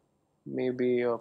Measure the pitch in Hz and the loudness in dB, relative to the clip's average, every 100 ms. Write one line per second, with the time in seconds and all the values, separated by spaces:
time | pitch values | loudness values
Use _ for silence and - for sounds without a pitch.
0 | _ _ _ _ 139 131 127 123 123 123 | _ _ _ _ -8 -4 -2 0 2 2
1 | 120 117 | 2 -2